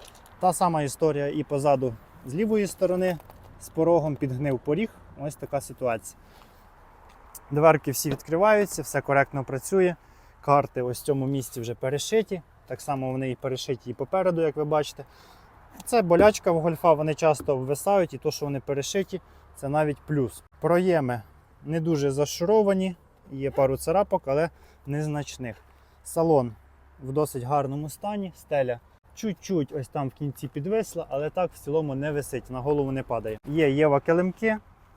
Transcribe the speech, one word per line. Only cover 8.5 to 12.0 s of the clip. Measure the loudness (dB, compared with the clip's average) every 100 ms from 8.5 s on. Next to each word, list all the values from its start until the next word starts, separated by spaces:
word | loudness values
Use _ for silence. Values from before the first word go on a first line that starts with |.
| 4 2 -4
все | -4 -6
коректно | 2 2 2 -2
працює. | -6 -8 0 2 2 0 _ -20 -20 _
Карти | 2 2 2 -2
ось | -4 -4
в |
цьому | -2 -2 0
місці | -4 -6 -8
вже | -8
перешиті. | -6 -4 -4